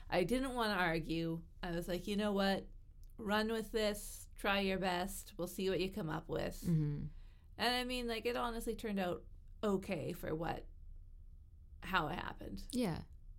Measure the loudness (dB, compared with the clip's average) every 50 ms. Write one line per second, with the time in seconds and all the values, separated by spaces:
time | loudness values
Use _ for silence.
0 | -4 0 2 4 4 4 4 2 2 2 0 2 2 2 4 4 4 4 4 2
1 | 0 0 0 0 0 0 -2 -2 -6 -10 -12 -8 -4 -2 -2 -2 0 0 -2 -2
2 | 0 0 2 2 2 4 4 6 6 6 4 2 0 -6 -12 -14 -16 -16 -16 -16
3 | -16 -14 -10 -6 0 2 4 4 4 4 2 0 -2 0 2 2 4 4 2 0
4 | -4 -8 -10 -12 -14 -14 -8 0 2 4 4 4 4 4 2 4 4 2 2 2
5 | 0 -2 -2 -6 -8 -8 -4 -4 -4 -2 0 0 2 4 4 4 2 2 0 -2
6 | -2 0 -2 -2 -2 -2 0 0 0 0 -2 -2 2 4 6 6 6 4 2 0
7 | -4 -6 -6 -10 -14 -14 -16 -18 -18 -12 -4 0 2 2 4 2 0 0 0 0
8 | 0 0 0 0 0 0 2 2 0 0 -2 -2 -2 -2 -2 -2 -2 0 0 2
9 | 2 2 0 -2 -6 -12 -14 -14 -14 -14 -6 0 2 4 4 4 2 0 -2 -2
10 | -2 -2 -4 -2 -2 -2 0 0 0 -2 -2 -4 -6 -10 -12 -12 -12 -12 -12 -12
11 | -12 -14 -14 -14 -14 -14 -14 -16 -16 -16 -16 -16 -16 -16 -14 -10 -4 2 2 2
12 | 4 2 0 -2 -4 -4 -6 -8 -8 -8 -8 -8 -6 -2 0 2 2 2 0 -2
13 | -4 -8 -12 -14 -14 -14 -14